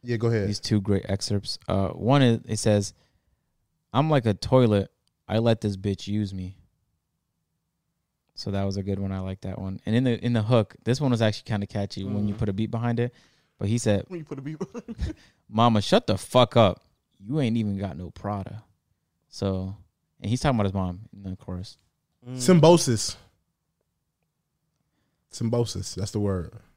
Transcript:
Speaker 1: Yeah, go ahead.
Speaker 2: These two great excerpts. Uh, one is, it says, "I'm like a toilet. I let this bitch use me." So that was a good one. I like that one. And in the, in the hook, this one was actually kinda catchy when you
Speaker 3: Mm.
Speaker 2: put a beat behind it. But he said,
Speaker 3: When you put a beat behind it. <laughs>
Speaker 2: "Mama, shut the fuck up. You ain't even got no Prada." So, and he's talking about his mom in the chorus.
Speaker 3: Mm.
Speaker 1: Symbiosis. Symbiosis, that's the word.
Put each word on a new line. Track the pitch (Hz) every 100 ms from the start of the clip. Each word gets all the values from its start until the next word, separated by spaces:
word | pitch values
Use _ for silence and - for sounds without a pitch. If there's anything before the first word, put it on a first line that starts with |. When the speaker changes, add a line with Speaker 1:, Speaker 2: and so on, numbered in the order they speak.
Speaker 1:
Yeah, | 123 117
go | 117
ahead. | 117 104
Speaker 2:
These | 101
two | - 107
great | 98 98 -
excerpts. | 101 - 101 - - -
Uh, | 95 98
one | 82 101 143
is, | 127 113 -
it | 107
says, | 117 104 98 - _ _ _ _ _ _ _ _ _
"I'm | 113 156
like | 147 113
a | 95
toilet. | - 131 120 101 98 _ _ _ -
I | 107
let | 117 110
this | 107 98
bitch | 101 98 -
use | 104 104
me." | 95 92 95 _ _ _ _ _ _ _ _ _ _ _ _ _ _ _ _ _ -
So | -
that | 98
was | 98 98
a |
good | 98 98
one. | 98
I | 95
like | 95 95
that | 98 95
one. | 95 95 -
And | 113
in |
the, | 131 117
in | 120
the | 117
hook, | 107 123 107 -
this | - 131
one | 143
was | 120
actually | 113 104 -
kinda | 107 101
catchy | 107 101 -
when | 95 101 104
you |
Speaker 3:
Mm. | 101
Speaker 2:
put | 107
a |
beat | 95 107
behind | 117 120 117
it. | 120 _ _ _ _ _
But | 101
he | 117
said, | 117 101 -
Speaker 3:
When | 180
you | 156
put | 139
a |
beat | 139 156
behind | - 240 - 226 -
it. | - _
<laughs> | _ _
Speaker 2:
"Mama, | 107 120 107
shut | - 202 -
the | 101
fuck | - 127 123 -
up. | 104 - _ _ _ _
You | 98 151
ain't | 127 117
even | 107 98
got | 98 73
no | 90
Prada." | - 101 104 95 107 - _ _ _ _ _ _
So, | - 101 95 92 98 - _ _ _
and | -
he's | 127
talking | 151 123
about | 98
his |
mom | 95 92 87 110 98
in | 98
the | 92
chorus. | - 90 101 - _ _ _ _ 123
Speaker 3:
Mm. | 127
Speaker 1:
Symbiosis. | 123 180 151 175 - 113 - - _ _ _ _ _ _ _ _ _ _ _ _ _ _ _ _ _ _ _ _ _
Symbiosis, | - 117 120 117 95 92 -
that's | 95
the | 107
word. | 101 95 82 - _